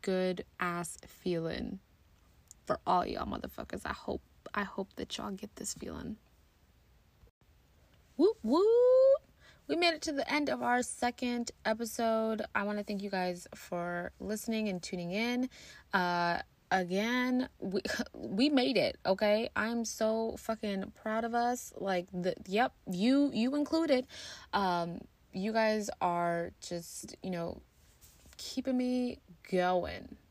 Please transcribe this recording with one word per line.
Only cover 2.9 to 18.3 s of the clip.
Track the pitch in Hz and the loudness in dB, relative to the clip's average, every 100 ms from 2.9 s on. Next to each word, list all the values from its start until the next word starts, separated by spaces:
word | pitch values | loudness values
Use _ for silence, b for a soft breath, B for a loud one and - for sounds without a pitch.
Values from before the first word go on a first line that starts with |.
| 180 - | 2 2
y'all | - - | -4 -4
motherfuckers. | - - - - - - | -6 -8 -10 -10 -8 -8
I | |
hope, | - - - _ - - | -8 -6 -6 _ -20 -8
I | - | -6
hope | 196 - 196 - | -4 -6 -8 -8
that | 196 - | -8 -6
y'all | 208 | -8
get | 190 208 - | -8 -12 -10
this | 208 | -10
feeling. | - - - - 214 _ _ _ _ _ _ _ _ _ _ - _ _ _ _ _ - - _ - | -8 -8 -8 -8 -10 _ _ _ _ _ _ _ _ _ _ -20 _ _ _ _ _ -20 -20 _ 2
Whoop, | 359 453 | 2 2
whoop. | 214 294 415 466 494 508 523 554 _ _ b b - | 2 4 6 8 8 8 8 6 _ _ b b -4
We | 311 | 2
made | 349 | 2
it | 311 | 2
to | - | -4
the | 277 - | -2 0
end | 294 285 | 0 0
of | 247 | 0
our | 247 247 | 2 0
second | 247 - 247 240 247 240 240 - - | 0 -2 -4 -2 -2 -2 -4 -4 -4
episode. | 220 226 - 226 220 220 220 214 | -2 -4 -2 0 2 0 -2 -4
I | - | -2
wanna | 202 208 | -2 -4
thank | 208 202 | -4 -6
you | 202 | -2
guys | 196 180 180 - - | -2 -2 -4 -10 -18
for | - 175 175 175 175 - | -8 -6 -4 -4 -6 -8
listening | 190 214 - 220 214 | -6 -6 -2 -2 -2
and | 180 | -4
tuning | - 180 175 | -6 -6 -4
in. | 196 233 247 254 B B B - | -2 0 0 -2 B B B -2
Uh, | 196 180 175 175 170 - _ _ | 0 2 2 2 0 -4 _ _
again, | 185 180 185 226 247 254 254 254 _ | 0 2 0 2 0 2 0 -2 _
we, | - 185 - - | -4 -4 -2 -4
<laughs> | - | -6
we | - 107 | -8 -6